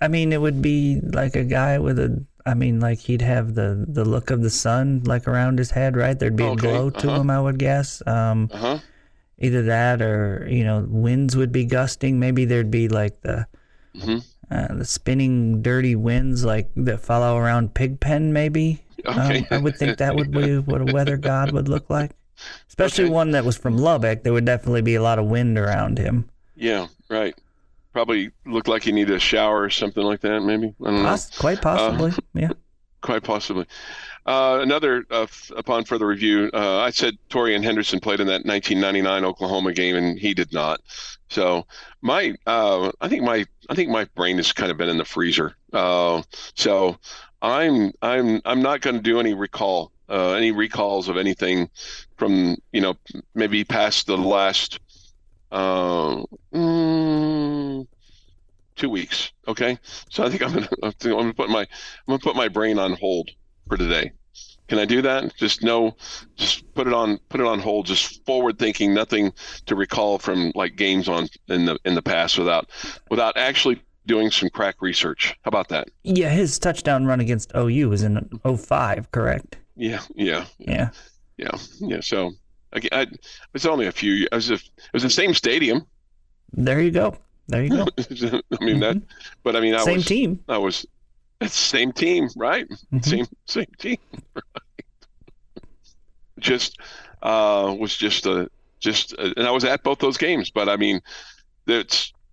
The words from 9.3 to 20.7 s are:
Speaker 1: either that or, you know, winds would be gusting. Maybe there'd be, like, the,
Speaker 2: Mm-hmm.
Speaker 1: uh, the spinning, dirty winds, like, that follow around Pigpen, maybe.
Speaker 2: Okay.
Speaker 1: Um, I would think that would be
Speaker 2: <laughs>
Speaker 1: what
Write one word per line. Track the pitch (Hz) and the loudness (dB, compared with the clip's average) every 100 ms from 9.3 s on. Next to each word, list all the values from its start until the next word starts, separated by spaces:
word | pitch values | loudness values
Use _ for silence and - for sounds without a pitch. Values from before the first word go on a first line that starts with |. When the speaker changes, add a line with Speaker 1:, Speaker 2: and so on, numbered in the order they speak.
| - | -4
Speaker 1:
either | 127 123 | 0 2
that | 113 113 120 120 | 2 2 2 2
or, | 110 107 104 92 - | 0 0 0 -2 -2
you | 123 107 | 0 2
know, | 107 101 | 0 0
winds | 110 117 127 135 131 | 2 2 2 2 2
would | 131 | 2
be | 127 | 0
gusting. | 120 131 131 - 135 127 | 2 0 0 -2 0 2
Maybe | 127 127 | 2 2
there'd | 123 120 110 | 2 2 2
be, | 117 113 | 2 2
like, | 107 104 - | 2 0 -2
the, | 104 117 - - _ - _ 98 | -4 -4 -6 -12 _ -20 _ -8
Speaker 2:
Mm-hmm. | 104 117 123 _ - | -4 -4 -6 _ -8
Speaker 1:
uh, | - - - | -4 -4 -4
the | 120 | -6
spinning, | - - 131 131 123 113 110 | -4 0 2 4 2 2 2
dirty | 120 127 127 113 | 2 2 2 2
winds, | 117 123 131 127 | 2 2 2 2
like, | 117 110 - - | 2 2 0 -2
that | 123 107 | 0 -2
follow | - 120 120 117 | 0 2 2 2
around | 117 120 110 | 2 2 0
Pigpen, | - 131 135 143 151 156 | 0 -2 0 0 2 2
maybe. | 151 151 156 160 156 - - - | 2 2 2 0 -2 -8 -10 -4
Speaker 2:
Okay. | 117 139 131 | 0 2 0
Speaker 1:
Um, | - | 0
I | 143 | 0
would | 143 143 | 0 0
think | 143 - | -2 0
that | 139 | 0
would | 147 143 | 0 0
be | 143 143 139 | 0 0 0
Speaker 2:
<laughs> | |
Speaker 1:
what | 139 | 0